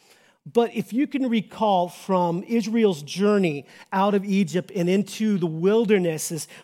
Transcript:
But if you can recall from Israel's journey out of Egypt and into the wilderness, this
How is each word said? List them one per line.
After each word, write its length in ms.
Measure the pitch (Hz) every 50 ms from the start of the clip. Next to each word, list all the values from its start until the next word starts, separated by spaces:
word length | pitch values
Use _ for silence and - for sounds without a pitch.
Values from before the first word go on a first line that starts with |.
| _ _ _ _ _ _ _ _ -
But 300 | 143 - 233 233 - -
if 180 | 220 - -
you 140 | 208 247 294
can 220 | 294 - 269 269 247
recall 600 | 233 226 170 - - - 220 214 196 180 175 175
from 540 | - - - - 190 180 175 170 170 180
Israel's 600 | 202 - 233 233 196 220 214 233 220 202 180 143
journey 640 | 147 139 147 175 202 208 208 202 190 165 143 143 - - - - - -
out 220 | - 190 196 208 202
of 100 | 202 190
Egypt 480 | 208 190 196 202 147 147 185 - - -
and 160 | 196 170 175
into 480 | 185 202 202 196 - - 220 214 202 185
the 80 | 175
wilderness, 840 | 165 156 160 170 190 214 226 233 190 214 196 180 170 156 151 - -
this 180 | 170 151 - - - -